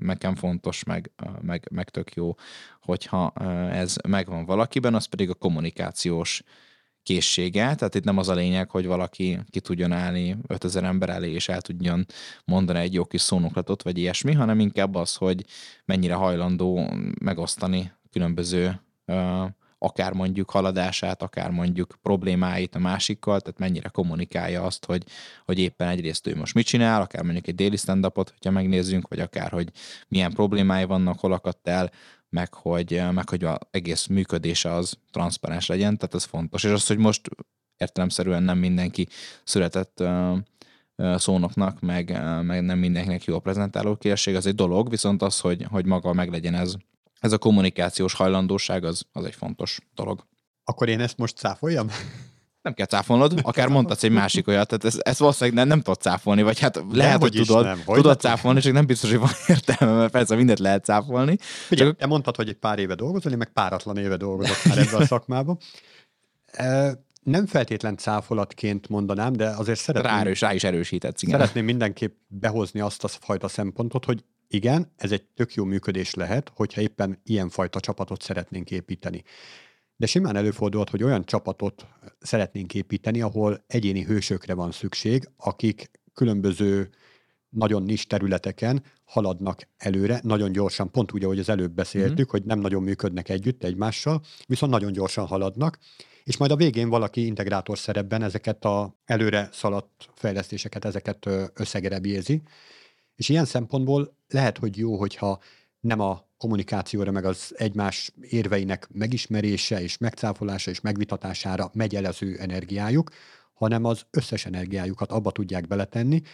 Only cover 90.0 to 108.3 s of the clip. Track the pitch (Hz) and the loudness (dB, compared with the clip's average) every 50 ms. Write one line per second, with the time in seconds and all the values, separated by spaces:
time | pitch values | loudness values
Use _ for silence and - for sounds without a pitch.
90 | 98 104 120 120 - 113 110 104 104 98 92 98 101 90 - - 98 92 - 131 | 2 0 0 -2 0 0 0 2 0 0 0 0 -2 -2 -2 -4 -6 -2 0 0
91 | 110 - - 98 95 95 98 98 92 107 107 95 90 87 85 92 92 - - 101 | 0 0 -2 -2 -2 0 0 -2 0 0 0 0 0 -2 -2 -4 -6 -2 0 0
92 | 98 127 151 170 135 - - 101 95 107 110 104 101 98 98 95 92 95 98 - | 0 2 2 0 0 0 0 -4 -2 0 -2 0 0 0 0 0 0 -2 -2 -2
93 | - 98 90 90 87 - 98 95 98 127 127 - - 90 90 98 104 110 107 - | -4 -4 -4 -6 -4 -4 -6 -2 -2 -4 -4 -2 -4 -6 -4 -2 -4 -4 -4 -2
94 | - 147 160 151 156 - - - - - 127 - 151 139 127 107 104 101 95 98 | -2 -2 -2 -2 -4 -8 -20 -20 -4 -4 0 0 2 4 4 2 2 0 -2 -2
95 | 95 92 - 113 98 85 95 95 98 98 95 113 147 165 - _ _ - _ - | -2 -2 -2 -4 -4 -2 -2 -2 -2 -2 -2 0 -2 -2 -2 _ _ -20 _ -20
96 | - _ _ _ _ - - - 143 139 151 143 170 151 110 117 117 117 117 117 | -20 _ _ _ _ -6 0 2 4 4 6 4 4 4 4 2 2 2 2 2
97 | 110 101 - 120 117 113 107 101 101 98 101 95 - - 104 - - - 98 101 | 2 0 0 -2 -2 -2 -2 -4 -2 -2 -2 -2 -2 -4 -8 -6 -4 -4 -2 -2
98 | 101 95 110 113 110 98 90 110 - 113 107 - - 107 101 101 104 95 - _ | -2 -2 -2 -2 -2 -2 -4 -4 -4 -4 -4 0 0 0 0 0 -2 -4 -8 _
99 | _ - 120 107 110 107 104 104 101 90 - - - 104 101 98 - _ _ _ | _ -2 0 2 2 2 2 0 -2 -2 -8 -4 -2 -2 -2 -2 -6 _ _ _
100 | - - _ _ - 107 95 98 95 - 107 101 - - - 104 - 107 92 98 | -20 -20 _ _ -4 -2 -2 -4 -6 -6 -10 -10 -10 -10 -10 -6 -6 -6 -6 -6
101 | - 107 101 - - 104 95 95 95 - - - 107 - - 101 90 95 98 95 | -6 -8 -10 -6 -4 -4 -2 -2 -4 -6 -6 -8 -8 -4 -4 -4 -4 -4 -4 -4
102 | 92 101 101 98 87 - 147 156 151 - _ - - - - - - _ _ _ | -4 -2 -4 -2 0 0 -2 -2 -2 -8 _ -20 -20 -20 -20 -20 -20 _ _ _
103 | _ _ _ - 117 - 147 165 147 - - 127 120 - - 135 131 135 139 143 | _ _ _ -8 -2 0 2 2 2 0 -2 -4 -4 -2 -2 -2 0 2 2 0
104 | 143 143 _ _ _ _ - 135 135 113 - - 120 107 98 104 113 113 107 95 | 0 -2 _ _ _ _ 0 2 2 2 0 0 -4 -4 -2 -2 -2 -2 -2 -2
105 | 101 98 - - 104 101 98 - _ - _ _ _ _ _ _ - 117 117 107 | -2 -4 -4 -4 -4 -4 -4 -4 _ -20 _ _ _ _ _ _ -2 -2 0 0
106 | 101 95 95 92 - _ _ _ - 113 110 98 92 - 110 98 92 - - 101 | 0 -2 -2 -4 -10 _ _ _ -4 -2 -2 -2 -2 -2 -4 -4 -4 -4 -4 -4
107 | 98 98 98 98 90 95 92 - - - - - 113 107 98 107 101 98 - - | -2 -2 -2 -2 -2 -2 -4 -4 -8 -16 -8 -4 -4 -2 -2 -2 -2 -2 -4 -6
108 | - - - - - - | -10 -12 -14 -18 -10 -4